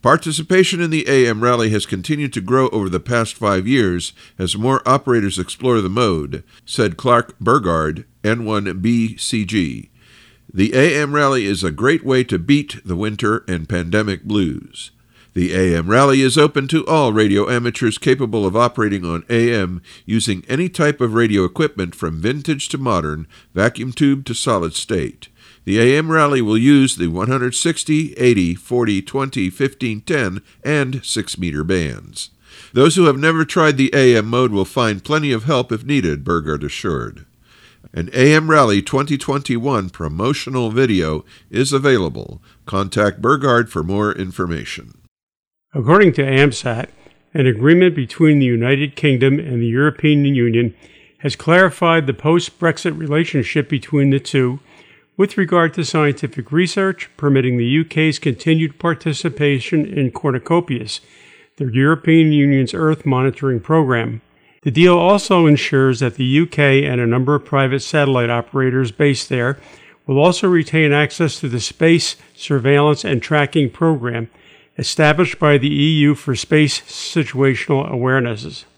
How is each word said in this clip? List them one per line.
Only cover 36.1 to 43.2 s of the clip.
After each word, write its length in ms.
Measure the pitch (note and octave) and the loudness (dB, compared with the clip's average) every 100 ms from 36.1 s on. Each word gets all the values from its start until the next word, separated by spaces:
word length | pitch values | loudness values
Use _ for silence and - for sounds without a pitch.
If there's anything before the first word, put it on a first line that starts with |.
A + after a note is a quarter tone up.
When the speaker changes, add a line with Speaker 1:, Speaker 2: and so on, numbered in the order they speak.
| D2 | -4
Speaker 1:
Burgard 400 | C#2 E2+ D2+ D2 | -2 -4 -2 -6
assured. 640 | C#2+ - G#2 C#2 A1+ - - _ _ _ _ _ - | -6 -6 -6 -6 -8 -14 -20 _ _ _ _ _ -14
An 160 | - E2+ | -10 -6
A 200 | C3 C3+ | 2 4
M 160 | D#3 D#3 | 4 4
Rally 320 | D3+ B2 G2+ | 4 4 2
twenty 340 | F#2+ C3+ C#3+ C#3 | 0 -4 -2 -4
twenty-one 760 | - C#3 C#3 A#2+ B2+ A#2+ F#2+ | -4 -6 -4 -4 -2 -2 -4
promotional 800 | - D#2+ D#2+ A#2 C#3+ - C3 A2+ | -8 -8 -4 -4 -4 -4 -4 -2
video 520 | A2+ C3 F#2+ D#2+ D#2 - - _ | 0 2 2 0 -4 -10 -20 _
is 200 | G2+ C3+ | -4 0
available. 680 | C#3 C#3 A#2+ E2+ A1 - - _ _ - | 0 2 2 0 -8 -14 -18 _ _ -6
Contact 560 | F#2+ G2 - G#2 - | -4 -4 0 0 0